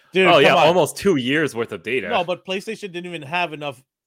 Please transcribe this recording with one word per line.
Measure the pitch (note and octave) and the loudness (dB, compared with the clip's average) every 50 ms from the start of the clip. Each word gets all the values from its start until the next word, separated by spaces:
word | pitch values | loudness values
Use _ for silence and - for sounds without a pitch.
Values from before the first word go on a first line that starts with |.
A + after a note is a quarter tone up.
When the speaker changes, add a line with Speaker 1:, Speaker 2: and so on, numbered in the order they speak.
| _ _ | _ _
Speaker 1:
Dude, | - F#3 F#3 | 0 2 4
Speaker 2:
Oh, | F3 F3 | 6 6
Speaker 1:
come | C#3+ | 6
Speaker 2:
yeah, | C#3+ D#3+ - | 6 6 6
Speaker 1:
on. | E3+ D3 | 6 4
Speaker 2:
almost | D#3+ F3+ F3+ D3 - - | 4 4 4 2 0 -2
two | - - G3+ E3+ | -2 0 0 0
years | C3+ A#2+ B2+ C#3+ D#3+ D#3 A#2+ - | 0 0 -2 -2 0 -2 -2 -4
worth | A#2 A2+ - | -6 -8 -8
of | G#2+ F2+ | -10 -10
data. | - A2 C3 B2 F#2+ - | -8 -6 -6 -4 -4 -2
Speaker 1:
No, | A#3 F#3+ F3 | -2 -2 -2
but | F3 F3 - _ | -4 -6 -8 _
PlayStation | F#3+ F#3 G3+ - A3+ G#3+ - G#3 F#3+ | -10 -10 -10 -10 -12 -12 -12 -12 -14
didn't | E3 F3 F3 | -12 -12 -12
even | F3 E3+ E3 | -12 -14 -14
have | C3+ C3+ F3 F3+ F3 D#3 D#3 | -10 -8 -6 -6 -6 -6 -8
enough, | D3 D3 C#3+ C3 - _ _ _ _ _ | -10 -12 -12 -12 -14 _ _ _ _ _